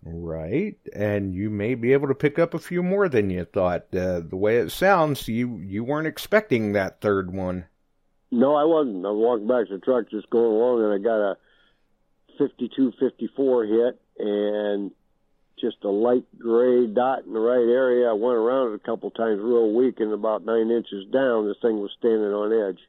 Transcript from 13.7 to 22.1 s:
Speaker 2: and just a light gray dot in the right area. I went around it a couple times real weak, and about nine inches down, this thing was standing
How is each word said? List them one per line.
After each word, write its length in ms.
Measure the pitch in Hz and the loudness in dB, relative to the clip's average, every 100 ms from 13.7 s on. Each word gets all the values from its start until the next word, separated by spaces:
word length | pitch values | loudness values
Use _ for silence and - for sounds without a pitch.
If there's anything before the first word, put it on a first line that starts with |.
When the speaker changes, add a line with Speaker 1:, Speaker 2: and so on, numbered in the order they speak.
| 110 120 - _ - | 2 2 -2 _ -8
Speaker 2:
and 720 | 107 104 104 104 104 101 101 - _ _ _ _ _ - | -4 -2 0 -2 -2 -2 -4 -10 _ _ _ _ _ -6
just 180 | 120 - | -6 -4
a 60 | 104 | -2
light 340 | 98 117 123 - - | 0 2 2 -2 -12
gray 480 | 117 117 123 123 120 | 0 2 4 4 2
dot 380 | 107 127 127 | 2 0 -2
in 80 | 85 | -4
the 80 | 110 | -2
right 160 | 110 123 117 | 0 2 4
area. 400 | 123 131 123 123 | 4 4 2 2
I 40 | |
went 240 | 110 117 120 | 2 0 2
around 360 | 113 135 123 | 2 0 -2
it 40 | 107 | -4
a 100 | - | -8
couple 240 | 113 98 | -6 -8
times 300 | - 113 104 | -4 -2 -2
real 320 | 110 120 113 | 2 2 4
weak, 260 | 110 120 104 | 4 2 0
and 140 | 107 | -2
about 320 | 107 110 107 | -2 -2 -4
nine 260 | 95 113 113 | 0 0 2
inches 340 | 117 107 101 98 | 0 -2 -10 -4
down, 360 | 127 135 117 107 | 0 0 0 -2
this 80 | 101 | -2
thing 200 | 120 110 | -2 -2
was 100 | 101 - | -6 -2
standing 340 | 117 | 0